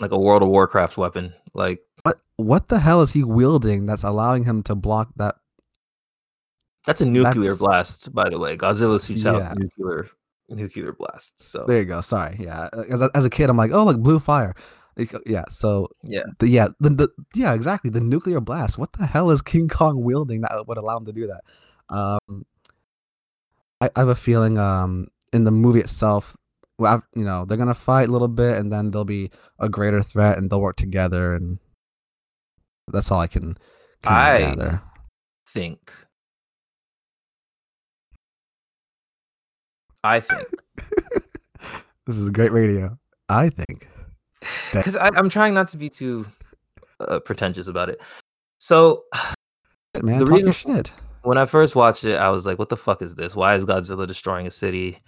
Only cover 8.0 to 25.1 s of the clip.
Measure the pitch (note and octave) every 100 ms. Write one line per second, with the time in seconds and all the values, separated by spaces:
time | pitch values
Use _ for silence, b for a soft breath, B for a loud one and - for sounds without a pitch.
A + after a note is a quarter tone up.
8 | - A2+ F#2 E2+ C#2+ E2+ F#2+ G#2 A2+ G#2+
9 | - G#2+ G#2+ F#2 F2+ G2 F#2+ - F#2 D#2+
10 | - _ _ _ - G#2+ G2+ - D#2+ -
11 | - - - - - - C2+ A#2 F#2 E2+
12 | - G#2+ D#2 G2+ F2 D#2+ E2 A2+ A2+ B2
13 | C3+ C#3+ B2+ - C#3+ A#2+ A2+ F#3+ G#3+ A#2+
14 | B2 D#3+ - D3 G2+ F#2 b b b -
15 | A#2+ B2 - G#2 - - G#2+ G2+ F#2+ _
16 | - G2 - - A#2+ B2 D3+ - D3 C#3
17 | D3 - - G#3+ A#3+ A#2 C3 G3+ B2 A2+
18 | A#2 D3 F#3 E3 A2+ D3 A2 - - -
19 | E3+ D3 F3 D3 - E3 E3 - D#3 C#3
20 | A#2+ C3+ C#3+ A2+ A2+ G#2+ A2 A2+ G#2+ A2+
21 | A2 G#2+ A2 F#2 - b b b - G2
22 | G2+ G#2 - G2 - _ _ _ _ _
23 | _ _ _ _ _ _ _ - B2 -
24 | B2+ B2 - A#2 A2 A2 G2+ F#2+ F#2 F2+
25 | F2+